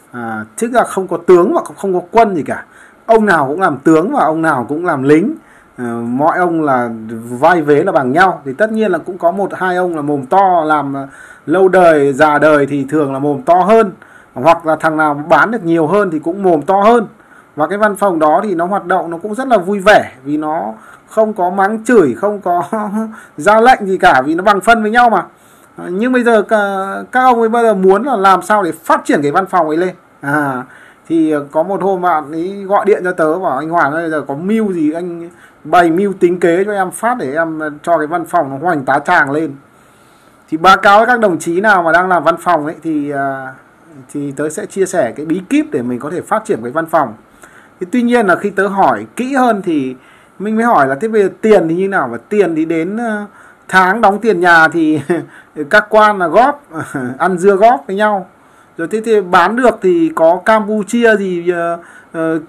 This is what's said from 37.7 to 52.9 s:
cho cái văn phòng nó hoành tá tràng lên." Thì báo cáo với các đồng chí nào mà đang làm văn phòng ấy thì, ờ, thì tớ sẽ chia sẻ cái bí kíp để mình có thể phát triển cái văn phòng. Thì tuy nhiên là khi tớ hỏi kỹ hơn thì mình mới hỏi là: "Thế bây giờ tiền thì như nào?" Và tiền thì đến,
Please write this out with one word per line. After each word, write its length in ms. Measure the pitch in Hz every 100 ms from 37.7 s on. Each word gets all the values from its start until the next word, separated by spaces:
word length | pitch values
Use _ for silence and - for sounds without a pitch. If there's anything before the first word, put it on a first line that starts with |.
| 147
cho 160 | - 165
cái 80 | 151
văn 180 | 175
phòng 260 | 160 180 143
nó 60 | 135
hoành 280 | 156 156
tá 140 | 131 139
tràng 320 | 151 180 143
lên." 240 | 147 160 135 _ _ _ _ _ _ _ _ _
Thì 80 | 160
báo 200 | 175 190
cáo 220 | 202 202
với 80 | 233
các 140 | 247
đồng 180 | 214 160
chí 220 | 170 170
nào 220 | 214 196
mà 100 | 165
đang 160 | 165 185
làm 160 | 180
văn 120 | 151 175
phòng 260 | - 165 147
ấy 80 | 160
thì, 280 | 160 151 143
ờ, 360 | 143 139 135 131 131 _ _ _ 151 127
thì 200 | 147 143 139
tớ 120 | 151
sẽ 180 | 151 -
chia 200 | 196 185
sẻ 260 | 175 123 -
cái 100 | 156
bí 160 | 180 185
kíp 180 | 285 311
để 120 | 147
mình 160 | 123 123
có 120 | 143
thể 100 | 170
phát 240 | - 214
triển 180 | 220 143
cái 100 | 120
văn 140 | 151 165
phòng. 280 | 170 127 107 _ _ - - _ _
Thì 60 | 180
tuy 100 | 247
nhiên 240 | 240 240 208
là 100 | 165
khi 140 | 202
tớ 180 | 190 196
hỏi 380 | 196 165 110 113 -
kỹ 180 | 254
hơn 280 | 277 247 208
thì 340 | 180 156 131 127 _ _ _ _
mình 180 | 202 220
mới 80 |
hỏi 240 | 233 190 135
là: 60 |
"Thế 140 | 139 220
bây 140 | 220
giờ 60 | 190 -
tiền 280 | 220 202 165
thì 60 |
như 140 | 170 196
nào?" 200 | 196 131
Và 100 | 113 -
tiền 260 | 214 175
thì 100 | 160
đến, 320 | 160 165 170